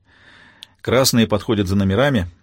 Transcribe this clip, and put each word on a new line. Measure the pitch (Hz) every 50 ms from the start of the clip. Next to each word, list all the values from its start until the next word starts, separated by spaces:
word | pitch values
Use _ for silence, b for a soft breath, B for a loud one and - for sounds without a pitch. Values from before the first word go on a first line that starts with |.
| B B B B B B B B B B B B B B B B
Красные | - - 104 123 135 - - 120 113 104
подходят | 110 101 - - 117 101 104 87
за | 95
номерами. | 101 98 95 95 104 135 147 139 110 87 90 - _